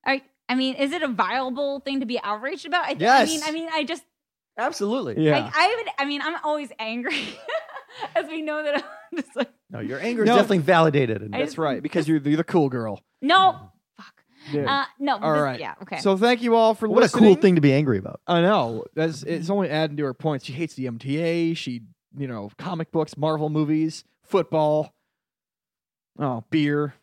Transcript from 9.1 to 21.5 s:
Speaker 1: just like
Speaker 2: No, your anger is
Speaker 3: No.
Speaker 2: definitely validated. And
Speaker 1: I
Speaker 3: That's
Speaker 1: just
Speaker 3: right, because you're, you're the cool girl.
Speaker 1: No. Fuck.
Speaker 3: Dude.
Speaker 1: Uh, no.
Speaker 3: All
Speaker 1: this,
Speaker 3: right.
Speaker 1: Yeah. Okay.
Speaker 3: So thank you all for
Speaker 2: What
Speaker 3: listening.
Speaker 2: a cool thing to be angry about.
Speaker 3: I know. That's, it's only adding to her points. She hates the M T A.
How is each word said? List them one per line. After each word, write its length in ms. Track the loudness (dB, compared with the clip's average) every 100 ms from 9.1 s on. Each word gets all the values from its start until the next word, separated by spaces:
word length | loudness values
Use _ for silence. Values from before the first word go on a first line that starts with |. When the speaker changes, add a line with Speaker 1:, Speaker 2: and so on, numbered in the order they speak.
| -10
Speaker 1:
just 140 | -8 -6
like 140 | -8 _ _
Speaker 2:
No, 120 | -10
your 180 | -8 -6
anger 240 | -6 2
is 40 | 4
Speaker 3:
No. 80 | 6
Speaker 2:
definitely 240 | 6 2
validated. 600 | 6 6 6 4 0 -2
And 140 | -6 -6
Speaker 1:
I 40 |
Speaker 3:
That's 120 | -6
Speaker 1:
just 60 | -2
Speaker 3:
right, 260 | -2 -2
because 240 | -2 -2 2
you're, 100 | 0
you're 180 | 2 0
the 60 |
cool 260 | 2 2 2
girl. 320 | -2 -6 -8 _ _
Speaker 1:
No. 500 | 2 6 4 2 -14 _ _ _
Fuck. 260 | -20 _ _ _ -6
Speaker 3:
Dude. 140 | -4 0
Speaker 1:
Uh, 200 | -2 -4 _
no. 200 | -4 -2
Speaker 3:
All 140 | 0
Speaker 1:
this, 80 | 2
Speaker 3:
right. 180 | 0 -4
Speaker 1:
Yeah. 160 | -10 -12
Okay. 140 | -12 -2
Speaker 3:
So 160 | 0 2
thank 240 | 4 2
you 140 | 2 4
all 180 | 4
for 140 | 2 2
Speaker 2:
What 140 | 4
Speaker 3:
listening. 200 | 4 8
Speaker 2:
a 40 | 8 8
cool 60 |
thing 140 | 6 6
to 60 |
be 120 | 4
angry 240 | 4 2 -2
about. 240 | -4 -12 -2
Speaker 3:
I 160 | 2
know. 440 | 4 2 0 -6 -8 -4
That's, 280 | -4 -4
it's 260 | -6 -6 -2
only 180 | -2 0
adding 280 | -2 -2 -2
to 60 | -6
her 80 |
points. 320 | -2 -4 -4 -8
She 80 |
hates 200 | -8 -8 -6
the 120 | -8
M 100 | -8
T 180 | -6 -4
A. 340 | -2 0 -2